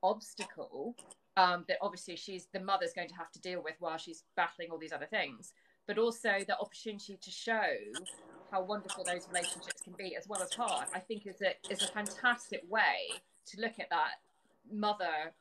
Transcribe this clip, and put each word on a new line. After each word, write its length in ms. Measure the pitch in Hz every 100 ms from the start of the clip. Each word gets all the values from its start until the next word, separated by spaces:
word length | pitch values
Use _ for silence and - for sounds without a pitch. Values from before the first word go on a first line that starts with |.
obstacle, 920 | 185 220 - - 196 - - 131 190 240 - - _ -
um, 280 | 180 175 165
that 100 | 185
obviously 340 | 202 180 - 165
she's, 300 | - 185 -
the 80 | 190
mother's 320 | 190 196 170
going 160 | 180 170
to 60 |
have 160 | 175 165
to 80 | 170
deal 220 | 185 180
with 120 | 156 160
while 180 | 170 160
she's 260 | - 160 _ -
battling 340 | 170 - 170
all 80 | 160
these 140 | 156
other 140 | 151 147
things, 460 | 214 156 117 - - _ _ -
but 120 | 208
also 460 | 233 226 226 196 202
the 120 | 196
opportunity 600 | 208 - 226 208 - 196
to 100 | -
show 300 | - - 226 190 123 104 113 185 - - - -
how 120 | 190
wonderful 420 | 185 208 190 -
those 240 | 180 175 180
relationships 540 | 180 175 175 - -
can 120 | -
be, 200 | 180 190 160
as 120 | 190
well 120 | 202
as 120 | 180
hard, 340 | - 233 156 127
I 60 | 180
think 260 | - 214 202
is 160 | 185
a, 120 | 190 - -
is 140 | 180
a 60 | -
fantastic 760 | 214 208 - 254 240 - 185 175
way 540 | 214 170 92 90 - _ _ -
to 140 | 190
look 180 | 226 -
at 100 | -
that 220 | 165 151 - _ _ _ _ -
mother 600 | 208 208 208 180 156 160 -